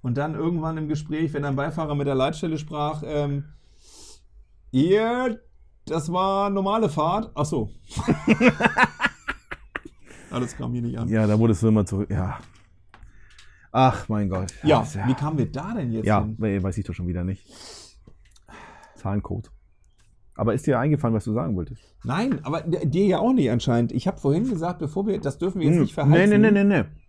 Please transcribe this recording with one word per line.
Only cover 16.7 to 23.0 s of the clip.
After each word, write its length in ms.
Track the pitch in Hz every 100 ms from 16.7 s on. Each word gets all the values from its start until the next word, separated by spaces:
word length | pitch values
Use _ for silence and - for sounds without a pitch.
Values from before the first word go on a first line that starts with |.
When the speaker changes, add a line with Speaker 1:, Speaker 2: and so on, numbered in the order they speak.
| 92
Speaker 2:
ich 80 | 95
doch 80 |
schon 140 | 87 87
wieder 160 | 87
nicht. 220 | 90 98 - - - - - - - - - - - - - - - -
Zahlencode. 560 | 98 101 - 101 - - _ _ _ _ _ _ - -
Aber 180 | 110
ist 120 | 131 151
dir 140 | 123
eingefallen, 340 | 139 147 120
was 120 | 110 107
du 80 |
sagen 220 | 107 - 95
wolltest? 280 | 82 120 _ _
Speaker 1:
Nein, 400 | 117 151 254 240 147
aber 160 | 160
d-, 240 | 165 175 156
dir 180 | 165